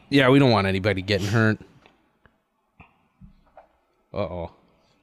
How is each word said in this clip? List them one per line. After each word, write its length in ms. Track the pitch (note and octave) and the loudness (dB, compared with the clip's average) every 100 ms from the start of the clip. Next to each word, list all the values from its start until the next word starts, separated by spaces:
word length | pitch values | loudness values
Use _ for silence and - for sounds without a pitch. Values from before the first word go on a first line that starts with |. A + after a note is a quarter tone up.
| - | -4
Yeah, 200 | C#3 C3 | 0 4
we 100 | C#3 | 4
don't 120 | C3+ | 4
want 160 | G#2+ G2 | 2 0
anybody 340 | F#2+ G2 F#2+ | -2 -2 -4
getting 260 | F#2+ G2+ G2 | -4 -4 -2
hurt. 320 | A2 A2 G#2 - _ _ _ _ _ _ _ _ _ _ _ - _ _ _ - _ _ _ _ _ _ _ _ | 0 0 -2 -8 _ _ _ _ _ _ _ _ _ _ _ -20 _ _ _ -20 _ _ _ _ _ _ _ _
Uh-oh. 380 | - G2+ F2+ E2 - _ _ _ _ | -12 -10 -10 -14 -18 _ _ _ _